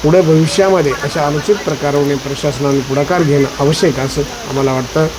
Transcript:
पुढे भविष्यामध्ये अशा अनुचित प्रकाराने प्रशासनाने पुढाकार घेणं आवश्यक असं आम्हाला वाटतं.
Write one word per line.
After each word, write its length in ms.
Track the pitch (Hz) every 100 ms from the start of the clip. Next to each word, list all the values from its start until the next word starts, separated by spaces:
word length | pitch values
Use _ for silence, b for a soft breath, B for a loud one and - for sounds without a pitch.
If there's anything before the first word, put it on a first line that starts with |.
पुढे 180 | 151 180
भविष्यामध्ये 680 | 165 156 160 - 190 185 143 127
अशा 240 | 143 165 147
अनुचित 280 | 151 143 202
प्रकाराने 600 | - 143 143 143 143 143
प्रशासनाने 640 | 139 139 151 127 143 139
पुढाकार 420 | 131 139 143 180
घेणं 240 | 160 143 135 -
आवश्यक 400 | 143 156 180 131
असं 220 | 135 143
आम्हाला 520 | 143 - - 135 135
वाटतं. 340 | 131 123 156 160